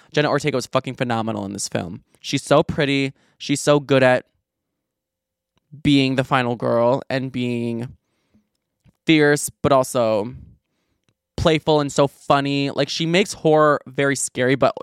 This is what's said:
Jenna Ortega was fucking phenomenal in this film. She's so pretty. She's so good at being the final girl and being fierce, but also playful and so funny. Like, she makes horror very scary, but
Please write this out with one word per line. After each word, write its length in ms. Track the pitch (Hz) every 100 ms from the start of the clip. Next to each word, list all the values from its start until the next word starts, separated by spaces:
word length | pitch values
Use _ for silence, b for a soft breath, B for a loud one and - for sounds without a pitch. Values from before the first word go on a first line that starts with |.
| b
Jenna 160 | 151 147
Ortega 260 | 139 147 127
was 100 | -
fucking 280 | 131 135
phenomenal 500 | 123 123 113 110 107 98
in 60 |
this 140 | 101 -
film. 380 | 113 90 101 _ _
She's 240 | - 139
so 180 | - 143
pretty. 500 | 170 - 139 139 135 - _ _
She's 220 | - 143
so 200 | - 147
good 240 | 131 135
at 220 | 127 127 - _ _ _ _ _ _ _ _ _ _ _ _ _ _ 147
being 340 | 147 139 131 131
the 80 |
final 300 | 131 135 120
girl 460 | 120 123 117 120 135 -
and 240 | 131 127
being 640 | 123 123 120 117 117 123 - _ _ _ _ _ _ _ _ _ _ -
fierce, 420 | 156 147 147 -
but 240 | - 135
also 640 | 135 127 127 113 107 117 - - _ _ _ _ _ _ _ _ -
playful 420 | 175 160 - 151
and 100 | 143
so 160 | - 143
funny. 640 | - - 143 139 143 139
Like, 200 | - 143
she 160 | - 165
makes 260 | 175 202
horror 480 | - 160 151 151 143 -
very 280 | 131 139
scary, 400 | 131 - - 127
but 200 | 135 131 -